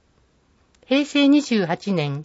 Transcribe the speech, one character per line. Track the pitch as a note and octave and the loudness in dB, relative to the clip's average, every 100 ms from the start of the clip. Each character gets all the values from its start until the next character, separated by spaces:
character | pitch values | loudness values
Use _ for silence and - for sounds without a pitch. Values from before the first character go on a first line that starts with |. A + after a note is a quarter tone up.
| _ _ _ _ _ _ _ _ _ | _ _ _ _ _ _ _ _ _
平 | C4+ | -2
成 | C#4+ C#4+ C#4 | 0 2 4
二 | D4 | 4
十 | - A3 E3 | 2 -2 -2
八 | F3 G3+ | -4 -4
年 | F3+ C#3+ C#3 | -4 -4 -6